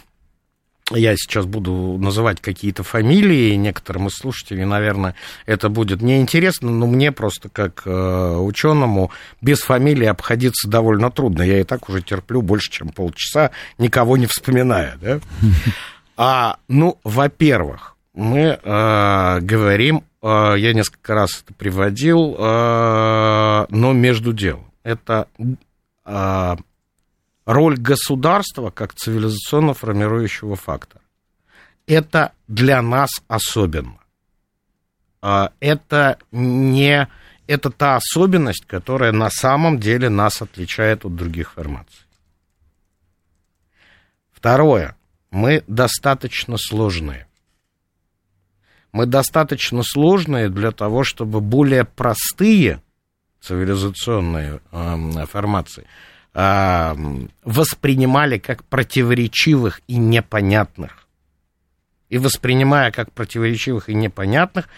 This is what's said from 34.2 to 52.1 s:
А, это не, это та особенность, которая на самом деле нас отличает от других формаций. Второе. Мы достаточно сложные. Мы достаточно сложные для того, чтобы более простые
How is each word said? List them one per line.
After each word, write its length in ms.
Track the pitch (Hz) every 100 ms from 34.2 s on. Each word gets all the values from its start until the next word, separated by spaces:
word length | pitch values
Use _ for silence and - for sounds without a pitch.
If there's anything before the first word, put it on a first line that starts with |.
| _ _ _ _ _ _ _ _ _ _
А, 320 | 98 98 98 -
это 580 | 143 147 - 147 143 - _
не, 800 | 117 127 123 135 131 143 143 139 - - _ -
это 240 | 143 139
та 260 | - 143 131
особенность, 680 | - 160 185 185 139 95 -
которая 460 | 95 - 131 120
на 180 | 107 110
самом 480 | - 131 139 165 143
деле 280 | 107 120 127
нас 340 | 101 104 -
отличает 640 | 110 - 90 - 110 110
от 120 | 98 87
других 360 | 85 80 80
формаций. 540 | - 78 67 - _ _ _ _ _ _ _ _ _ _ _ _ _ _ _ _ _ _ _ _ _ _ _ _
Второе. 640 | _ 117 127 151 120 - - _ _ _
Мы 340 | 95 113 156 -
достаточно 920 | 107 123 - 143 131 123 - - 117
сложные. 680 | - 107 110 85 78 65 64 _ _ _ _ _ _ _ _ _ _ _ _ _ _ _ _
Мы 140 | 104 120
достаточно 760 | 131 127 160 156 139 - 123
сложные 680 | 113 139 151 196 156 135 107
для 200 | 95 110
того, 320 | 107 107 117
чтобы 380 | 135 - 113 107
более 440 | 104 127 143 135
простые 1000 | 120 - 123